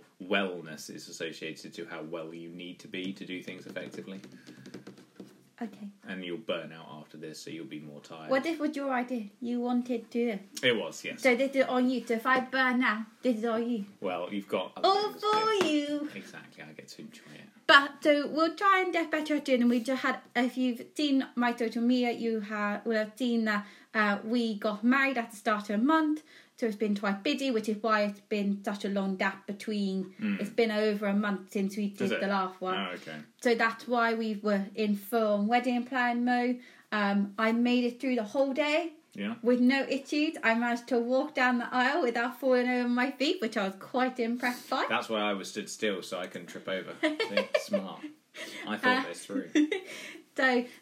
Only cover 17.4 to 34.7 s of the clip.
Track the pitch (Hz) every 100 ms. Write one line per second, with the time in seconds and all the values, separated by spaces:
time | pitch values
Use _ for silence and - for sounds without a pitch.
17.4 | - - - 285 285 - 311 294 269 294
18.4 | 330 - 392 381 349 330 311 311 302 294
19.4 | 285 254 240 240 247 262 269 - - 240
20.4 | 247 254 254 226 - - 294 269 - 247
21.4 | 240 233 220 233 240 254 240 233 233 220
22.4 | 202 214 208 208 233 220 208 - 247 233
23.4 | 220 208 202 - - 220 208 202 220 247
24.4 | 226 202 220 202 240 269 277 247 226 -
25.4 | 226 208 202 208 269 320 302 302 - -
26.4 | - - 226 208 214 202 202 196 294 262
27.4 | 269 220 214 208 226 214 208 202 - 208
28.4 | 202 196 226 202 202 196 196 185 196 -
29.4 | - 196 - 208 196 190 185 - 214 196
30.4 | 202 - 220 208 214 208 208 202 208 185
31.4 | - 208 196 214 202 - 190 190 190 196
32.4 | 185 - 185 135 180 180 - 156 - _
33.4 | 240 233 226 226 233 240 226 226 220 208
34.4 | 208 196 196